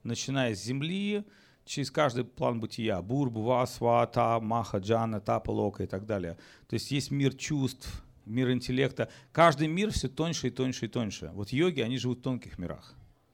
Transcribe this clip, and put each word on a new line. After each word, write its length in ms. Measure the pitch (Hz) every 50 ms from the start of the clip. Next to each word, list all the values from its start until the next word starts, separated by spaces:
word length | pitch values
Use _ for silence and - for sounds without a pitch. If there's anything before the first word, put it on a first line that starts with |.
| -
Начиная 520 | 117 117 113 - - 135 135 131 120 107
с 80 | 92 95
Земли, 600 | 113 131 139 147 160 185 196 202 208 208 208 208 - - - - - _ _ _
через 260 | - - 147 135 -
каждый 320 | - 160 151 135 113 123 117
план 380 | - - - 151 127 120 117
бытия, 400 | 110 113 - - 113 110 101 90
Бур, 280 | 85 98 127 143 143 123
Бува, 360 | 113 113 107 120 127 123 127
Сва, 420 | 123 - - 120 120 117 117 117 113
Та, 320 | - 127 117 117 117 117
Маха, 380 | 113 107 117 117 107 - - 101
Джана, 420 | 92 104 113 113 113 113 110 104
Тапа, 320 | 104 - 113 113 - -
Лока 320 | 107 107 107 101 98 - 95
и 40 | -
так 180 | - 95 104
далее. 320 | 110 107 98 87 82 85 - - - - - - -
То 60 | 120
есть 160 | 110 - -
есть 200 | 139 143 135 -
мир 220 | 139 139 139 135 135
чувств, 720 | - - - 151 143 135 123 - - - - - - - - - - -
мир 280 | 104 110 123 131 123
интеллекта. 580 | 127 123 123 - 127 127 135 127 - - 113 - - - - - -
Каждый 340 | 156 165 170 147 139 160 156
мир 240 | 160 185 208 214
всё 160 | - - - 135
тоньше 400 | - - 156 170 165 - - 127
и 40 |
тоньше 340 | - - 131 131 123 - -
и 20 | 107
тоньше. 440 | - 123 117 101 90 - - 80 85
Вот 180 | 95 101 -
йоги, 300 | 123 135 170 185 160 139
они 160 | 117 113 131 123
живут 220 | 110 123 123 123
в 20 |
тонких 360 | - 131 127 117 - - - -
мирах. 380 | 90 82 73 - - - - - - - _ _ _ _